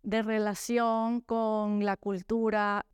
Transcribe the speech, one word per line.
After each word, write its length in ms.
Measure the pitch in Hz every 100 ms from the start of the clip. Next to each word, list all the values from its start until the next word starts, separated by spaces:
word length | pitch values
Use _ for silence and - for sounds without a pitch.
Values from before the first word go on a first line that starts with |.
de 200 | 208 220
relación 1000 | 220 220 208 196 - 240 233 226 226 240
con 640 | - 226 220 214 208 208
la 120 | 208 196
cultura 920 | 202 190 - 226 220 214 208 202 -